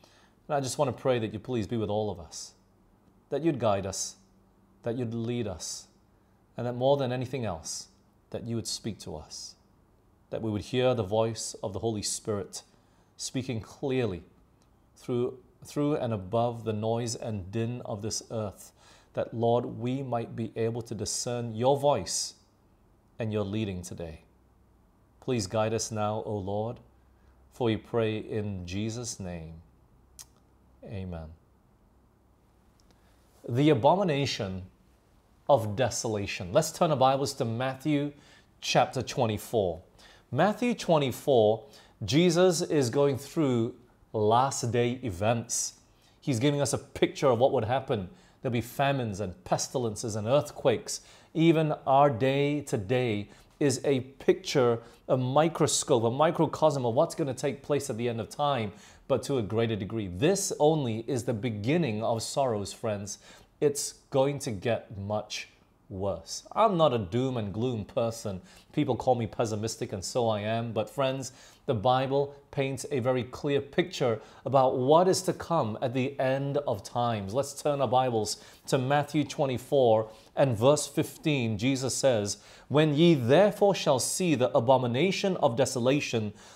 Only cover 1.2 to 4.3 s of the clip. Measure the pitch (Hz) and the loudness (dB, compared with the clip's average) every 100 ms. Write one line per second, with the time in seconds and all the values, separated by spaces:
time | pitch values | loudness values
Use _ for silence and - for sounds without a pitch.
1.2 | 110 104 - 123 98 117 101 104 107 92 | 0 -6 -4 -4 -2 -2 -2 -2 -2 -6
2.2 | 82 - - _ _ _ _ _ _ _ | -12 -16 -18 _ _ _ _ _ _ _
3.2 | _ 139 165 139 113 98 95 95 - - | _ -2 0 0 2 2 0 -6 -8 -10
4.2 | _ | _